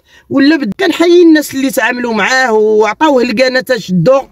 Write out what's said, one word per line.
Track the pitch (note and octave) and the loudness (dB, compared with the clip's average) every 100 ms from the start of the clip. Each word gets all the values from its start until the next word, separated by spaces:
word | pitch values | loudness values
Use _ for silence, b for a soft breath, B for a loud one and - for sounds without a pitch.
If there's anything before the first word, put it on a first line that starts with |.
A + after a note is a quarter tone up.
| b b b | b b b
ولا | C4+ C#4 D#4+ | 0 2 0
بد-، | A#3+ - | -4 -4
كنحيي | F#4+ - E4+ F4 | -4 0 2 4
الناس | E4 D#4 C#4+ | 4 4 0
اللي | C4+ C4 | -6 -4
تعاملوا | B3 A3+ B3 A#3+ | -2 -4 -4 -4
معاه | G#3+ G3 C4 B3+ | -4 -2 0 0
وعطاوه | A3 G#3+ G#3+ G#3+ G#3+ D#4 C4 | 0 2 2 0 0 0 2
الكانه | A#3+ A3+ C4 B3+ | 0 0 0 -2
تا | B3+ B3 | -2 -6
شدو، | F3 F3+ E3 C4+ C4 | -2 -2 2 0 -2